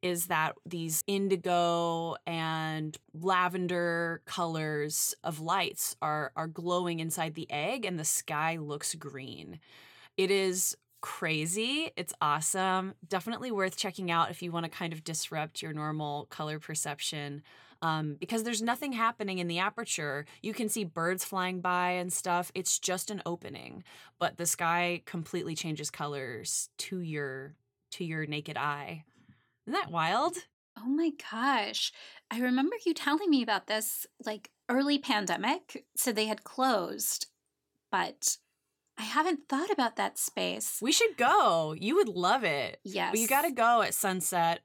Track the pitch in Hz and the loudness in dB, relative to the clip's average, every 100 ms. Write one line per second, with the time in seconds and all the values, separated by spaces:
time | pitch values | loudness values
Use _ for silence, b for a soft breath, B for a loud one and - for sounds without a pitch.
0 | - 175 175 165 156 - - 175 165 156 | 0 -2 2 2 2 -2 -10 -6 -2 -2
1 | - 202 196 185 180 175 175 170 170 165 | 0 0 2 2 4 4 4 4 2 0
2 | 165 - - 165 160 160 156 156 156 151 | -2 -6 -6 -4 -2 -2 -2 -2 -4 -8
3 | _ 160 175 185 180 185 180 175 175 170 | _ -6 2 4 2 0 0 0 2 0
4 | 170 170 - - 170 160 156 151 147 151 | 0 -4 -8 -4 -2 0 -2 -2 -2 0
5 | - - - 156 160 190 175 - - - | -2 -2 -6 -6 -2 0 0 -2 -6 -2
6 | 151 151 143 - 160 160 170 175 180 165 | -2 0 -2 -4 -6 -4 0 0 2 -2
7 | 160 156 160 156 160 147 156 262 208 180 | -4 -2 -4 -4 -6 -4 -2 -2 -4 -2
8 | 160 - - 151 160 165 151 147 - 165 | -2 -2 -2 -2 0 -2 -4 -6 -4 -6
9 | 151 135 131 - 78 117 B B B B | -8 -12 -12 -12 -14 -16 B B B B
10 | B - 190 196 190 185 - - _ _ | B 0 4 4 4 2 -2 -4 _ _
11 | - - 165 156 160 190 233 285 320 - | -10 -4 0 0 0 0 0 0 -2 -6
12 | 170 - 151 147 156 190 190 185 190 - | -10 0 2 2 0 2 2 2 0 -8
13 | 165 190 175 233 254 214 190 185 208 175 | -4 -4 -2 -6 -4 0 0 0 -4 -2
14 | 185 170 165 170 175 170 165 - 170 160 | 0 2 2 0 -4 -4 -4 -4 -6 -6
15 | 156 160 - 160 156 - 165 151 151 156 | -6 -6 -4 -4 -4 -6 -6 -4 -2 -2
16 | 151 147 - - 151 156 - 160 151 143 | -4 -4 -8 -6 -4 -4 -6 -4 -4 -4
17 | - 156 143 143 B B B B 165 156 | -4 -4 -6 -8 B B B B 0 0
18 | 156 147 - 226 220 226 226 247 294 240 | -2 -4 -4 -2 -2 -2 0 -2 -2 0
19 | 226 240 202 185 175 170 190 214 233 - | 0 0 -4 -2 -2 0 -2 -2 -6 -2
20 | 151 139 151 B 202 208 220 214 190 165 | -2 -4 -6 B -8 -2 -2 -2 -4 0
21 | 165 185 - 190 180 185 180 180 180 180 | 0 0 -2 -2 0 0 0 2 2 0
22 | 180 175 - 175 180 - 180 - - 185 | -2 -4 0 0 0 -4 0 0 0 -2
23 | - 208 - 170 - 135 62 - - B | -2 -6 -4 -6 -8 -12 -12 -16 -18 B
24 | B _ 170 - 170 - 170 170 175 175 | B _ -2 0 -2 0 2 2 2 -2
25 | - 175 156 180 - 156 170 151 151 - | -4 -8 -4 -4 -4 -4 -4 -4 -6 -6
26 | 147 143 131 113 170 - - _ - 190 | -6 -4 -6 -8 -4 -4 -4 _ -6 -6
27 | 170 151 143 131 135 151 _ _ _ - | -4 -4 -4 -6 -12 -16 _ _ _ -8
28 | 175 160 151 151 151 151 143 143 143 165 | -4 -2 -2 -4 -4 -2 0 -2 -6 -12
29 | 156 b b b b b - 320 381 170 | -14 b b b b b -4 -4 0 0
30 | 160 208 311 359 - _ _ - 226 285 | 2 4 2 -2 -12 _ _ -10 0 2
31 | 330 294 - 220 262 262 208 220 - B | 2 0 -8 -2 2 2 2 -2 -4 B
32 | B B _ 226 254 254 285 466 - 320 | B B _ 0 2 4 2 2 0 0
33 | - 302 403 285 226 202 - 220 214 - | 2 2 6 4 6 0 2 -2 0 -4
34 | - _ - 214 - _ _ 247 277 285 | -8 _ -8 -8 -10 _ _ 2 4 2
35 | 277 220 185 170 208 330 _ - - - | 4 2 4 0 2 0 _ -16 -10 -2
36 | - 214 214 214 - - 262 220 175 - | 0 2 2 0 -4 2 4 4 2 -2
37 | - - - _ _ _ _ _ _ 196 | -2 -2 -6 _ _ _ _ _ _ 0
38 | 175 - - - _ _ _ _ _ - | 0 0 -2 -2 _ _ _ _ _ -10
39 | 214 240 320 311 - 269 359 403 240 - | -2 2 4 2 0 -2 0 2 2 2
40 | 196 - - - 180 180 - - 233 311 | -2 -2 -4 -2 -2 -2 -4 -2 2 4
41 | 453 - 240 392 262 170 156 156 196 330 | 4 4 6 8 8 6 2 0 2 4
42 | 262 180 175 254 202 143 120 - - 190 | 4 4 4 4 4 2 -2 -4 -6 -2
43 | 175 220 226 269 330 254 233 240 196 - | 0 2 4 4 4 4 6 6 4 2
44 | 202 185 175 180 165 170 | 0 0 0 2 2 2